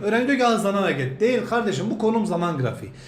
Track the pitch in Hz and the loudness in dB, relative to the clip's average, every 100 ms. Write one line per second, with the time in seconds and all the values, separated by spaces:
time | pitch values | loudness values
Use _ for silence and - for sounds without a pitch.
0 | 202 226 254 269 240 220 196 202 185 139 | 0 2 2 2 4 2 2 2 0 0
1 | 131 131 220 247 214 233 214 139 202 233 | -2 0 2 2 0 0 0 -2 -2 0
2 | 220 226 185 175 175 151 123 - 98 - | 0 0 0 0 -2 -2 -2 -4 -10 -16